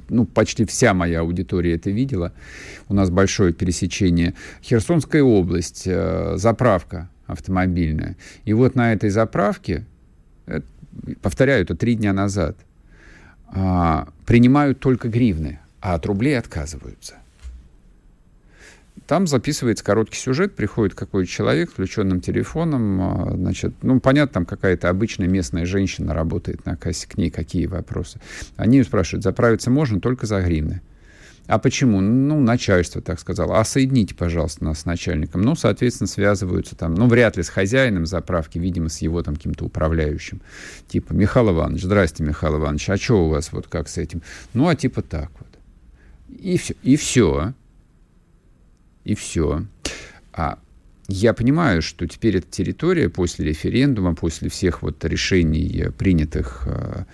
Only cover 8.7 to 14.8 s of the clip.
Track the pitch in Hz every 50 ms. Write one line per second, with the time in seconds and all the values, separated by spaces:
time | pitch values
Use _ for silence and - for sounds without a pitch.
8.7 | - 123 117 117 113 95 113 104 95 110 113 110 - 165 196 208 196 - - -
9.7 | 87 - 113 - - _ _ _ _ _ _ _ _ _ _ - - 78 - -
10.7 | - - - - - - - - - - - 95 - - 135 135 139 107 85 -
11.7 | 85 - - 117 120 107 107 101 95 95 101 101 95 104 78 - - - - _
12.7 | _ _ - - - - - - - - - - - - - - - 95 95 92
13.7 | 90 90 85 82 80 73 - - - - - - 113 120 120 127 139 147 147 139
14.7 | 127 -